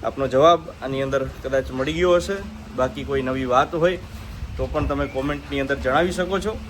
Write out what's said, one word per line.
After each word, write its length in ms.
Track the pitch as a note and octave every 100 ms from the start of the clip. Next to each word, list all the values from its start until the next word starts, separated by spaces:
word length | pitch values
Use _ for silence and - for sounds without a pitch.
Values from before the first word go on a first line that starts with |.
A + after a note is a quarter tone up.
આપનો 240 | A2+ - C3+
જવાબ 320 | C3 D#3+ E3+ D#3+ -
આની 180 | C3 C3+
અંદર 240 | C3+ C3+ C3 -
કદાચ 280 | C3+ C3+ C3
મળી 220 | C3 C#3
ગયો 220 | D#3+ F3+ F3
હશે. 200 | F3 G3 G3+ - - B2+
બાકી 280 | C3 C3+
કોઈ 180 | C3 C#3
નવી 240 | C3 C3 B2+
વાત 300 | B2 D3 E3+
હોય 220 | E3+ F3 - - - - - -
તો 80 | C3
પણ 200 | D3+ C#3
તમે 200 | C#3+ C#3
કોમેન્ટની 540 | C3 C#3 C#3+ - C#3
અંદર 160 | C3+ C3+
જણાવી 360 | B2+ C#3 F3+
શકો 280 | F3+ F3+ G3
છો. 180 | G3+ A3